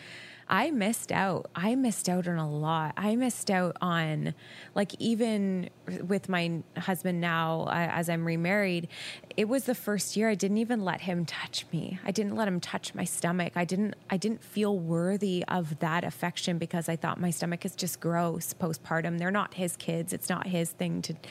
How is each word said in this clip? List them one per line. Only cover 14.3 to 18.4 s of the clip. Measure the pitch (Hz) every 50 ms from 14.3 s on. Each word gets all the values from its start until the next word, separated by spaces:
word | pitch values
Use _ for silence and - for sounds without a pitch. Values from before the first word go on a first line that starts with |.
| 226 - -
feel | - - 208 208 202 208 185
worthy | 165 165 165 165 175 180 202 196 208 196 180 180 - -
of | - 180 175 151 160 -
that | 170 160 160 175 175
affection | 165 - - 175 170 - - - - 175 165
because | 170 165 - 170 165 -
I | 165
thought | 160 - 160 - -
my | 175 180
stomach | 165 - 170 170 175 175 -
is | 190 -
just | - 185 165 - -
gross | - 165 170 170 175 170 165 170